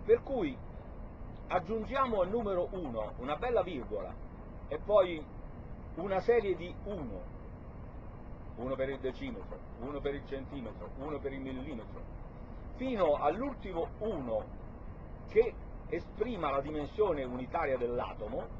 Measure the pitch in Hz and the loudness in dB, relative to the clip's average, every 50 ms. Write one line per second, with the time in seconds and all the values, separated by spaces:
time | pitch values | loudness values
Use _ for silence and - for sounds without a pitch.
0 | - - 226 240 - - 277 247 190 143 127 - - - - - - - - - | 10 10 8 8 8 0 2 2 2 2 0 -2 -8 -8 -8 -10 -10 -10 -10 -8
1 | - - - - - - - - - - 160 185 175 - 220 226 214 - 247 277 | -8 -10 -8 -8 -8 -8 -8 -8 -4 2 2 2 2 2 0 -2 0 0 4 4
2 | 269 254 226 202 180 180 208 240 226 202 190 175 175 - - 185 170 135 117 110 | 4 6 6 4 4 4 4 2 2 4 2 2 2 0 0 -4 -2 -2 0 -2
3 | 107 101 - 104 120 135 147 151 226 254 247 208 180 180 160 131 110 101 107 101 | -2 -2 -4 -4 -2 0 0 0 2 4 4 4 4 4 -2 -4 -4 -4 -4 -4
4 | 92 90 - - - - - - - - - - - - 147 156 - - 208 208 | -4 -4 -8 -8 -10 -10 -10 -10 -10 -10 -10 -10 -6 -6 -6 -6 0 8 8 8
5 | 185 185 170 156 151 - - - - - - - - - - - - - - 160 | 8 8 4 -4 -6 -8 -10 -10 -10 -10 -10 -10 -10 -10 -10 -8 -8 -8 -6 -4
6 | 175 202 190 185 180 - 233 240 214 196 180 165 170 180 175 170 - 196 208 180 | -2 2 2 2 6 8 6 8 6 4 0 0 0 -6 -8 -6 -6 -4 -4 -4
7 | 147 117 101 139 - - - - - - - - - - - - - - - - | -4 -4 -6 -6 -8 -8 -8 -8 -10 -10 -10 -10 -10 -10 -10 -10 -10 -8 -10 -8
8 | - - - - - - - - - - - 113 120 131 135 127 135 139 139 131 | -10 -8 -10 -10 -8 -8 -8 -8 -8 -10 -6 -4 -2 -2 0 0 0 0 0 -2
9 | 127 131 127 - 139 131 113 101 92 - - - - - - - 117 135 147 139 | -2 -4 -2 -2 -6 -6 -6 -6 -8 -8 -8 -10 -8 -10 -8 -8 -6 -6 -6 -2
10 | - 143 143 139 - - 143 135 131 - 147 143 120 110 101 - 90 87 - - | -2 -2 -2 -2 -4 -6 -6 -6 -6 -6 -6 -6 -6 -6 -6 -8 -8 -8 -8 -6
11 | 135 151 151 139 135 139 135 135 131 131 131 127 131 156 143 110 104 - - - | -4 -4 -4 -2 -4 -4 -4 -4 -4 -4 -4 -4 -6 -6 -6 -6 -8 -8 -8 -8
12 | - - - - - - - - - - - - - - - - 247 262 254 208 | -10 -8 -8 -10 -10 -10 -10 -10 -10 -10 -8 -8 -8 -8 -6 -4 -2 0 4 4
13 | 180 156 147 131 135 147 165 202 262 285 247 - - 202 180 165 165 - - - | 6 6 6 6 6 4 4 4 0 -2 -2 -4 -6 -2 0 0 -2 -2 -2 -4
14 | 208 226 208 156 131 117 110 107 98 - - - - - - - - - - - | -2 -2 0 0 0 2 0 0 0 -2 -8 -8 -8 -10 -10 -10 -10 -10 -10 -10
15 | - - - - - - - 214 240 226 - - - - - - - - 156 175 | -10 -10 -10 -10 -8 4 6 6 6 6 4 -4 -8 -8 -8 -8 -6 -4 -4 -4
16 | - - - - 214 247 240 190 160 143 135 139 139 147 156 151 147 - - - | -4 -6 -2 0 0 0 0 0 0 2 2 2 0 0 -2 -2 -2 -2 4 4
17 | 214 196 160 147 131 123 123 127 131 123 - 170 160 139 131 120 120 120 120 120 | 4 4 6 2 0 -2 -2 -4 -4 0 0 2 2 4 4 2 2 2 2 0
18 | 117 98 95 - 107 107 120 156 196 - - | 0 -2 -2 -4 -4 -4 -2 -4 -4 -6 -8